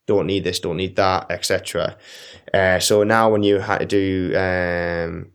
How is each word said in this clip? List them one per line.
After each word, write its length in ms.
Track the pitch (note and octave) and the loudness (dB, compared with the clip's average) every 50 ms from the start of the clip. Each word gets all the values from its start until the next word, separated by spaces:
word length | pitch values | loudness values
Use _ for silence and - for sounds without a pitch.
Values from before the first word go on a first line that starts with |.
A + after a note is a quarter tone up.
| _ | _
don't 200 | - G#2 G2 D#2+ | 0 0 2 2
need 180 | E2+ G2 G2 E2+ | 0 -2 -2 -2
this, 160 | F2+ F2 - | -2 -4 -4
don't 160 | - F2+ E2 | -4 -6 -4
need 200 | E2 F#2+ F#2 F#2 | -4 -6 -4 -2
that," 300 | - G2 F#2+ F#2+ F#2 - - | 0 2 2 2 0 -2 -6
et 140 | F2 F2+ - | -8 -6 -2
cetera. 520 | - G2 F#2+ - - - E2+ E2 - - - - - - - - - - - - - - | -2 -2 -2 -2 -4 -4 -4 -4 -4 -6 -10 -18 -20 -20 -20 -20 -20 -20 -20 -8 -2 0
Uh, 260 | G2 F#2+ F#2 F#2 F2+ | 2 2 4 2 2
so 240 | - - G#2+ G#2 G#2 | 2 2 4 4 4
now 260 | G#2 A2 A2+ A2+ A2+ | 4 4 4 4 4
when 120 | G#2+ G#2 G#2 | 4 4 4
you 160 | G2+ G2+ G2 | 2 2 2
had 200 | F#2+ G#2 G2 - | 0 -2 -2 -2
to 80 | - | -2
do, 500 | G2 G2+ G2+ F#2+ F#2+ F#2+ F#2 F2+ F2+ - | -2 -2 0 0 0 0 -2 -2 0 0
um, 920 | F#2 F#2+ F#2 F#2 F2+ F2+ F2 F2 F2 F2 E2+ E2+ E2+ E2+ E2+ E2+ E2+ F#2+ G2 _ | 0 0 0 0 0 -2 -2 -2 -2 -2 -4 -4 -4 -4 -6 -6 -10 -12 -14 _